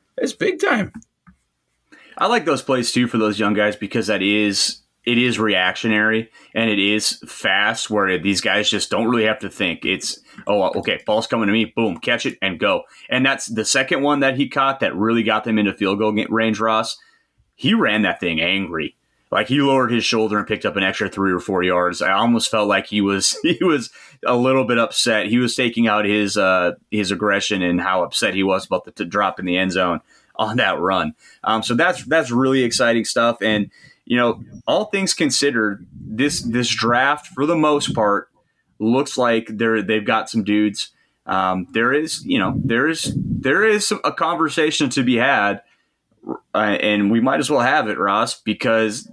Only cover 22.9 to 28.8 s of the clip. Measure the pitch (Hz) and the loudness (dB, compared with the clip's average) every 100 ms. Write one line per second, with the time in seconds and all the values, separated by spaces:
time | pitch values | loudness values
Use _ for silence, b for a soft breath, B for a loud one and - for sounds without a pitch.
22.9 | 104 98 98 - - - - 185 147 113 | 0 2 2 0 -2 -2 0 2 0 -2
23.9 | B B B - 123 131 131 120 120 113 | B B B -2 0 2 2 2 0 0
24.9 | - 123 107 101 120 123 - 123 117 113 | 0 0 0 2 0 0 0 -2 2 2
25.9 | 107 101 107 101 101 95 92 87 - - | 2 2 2 0 2 2 2 2 -2 -6
26.9 | 107 92 95 104 98 - 101 90 87 92 | -4 -2 0 0 0 0 -2 0 0 0
27.9 | 92 85 - 107 92 95 95 - 92 | 0 0 -2 -2 0 0 0 -2 -6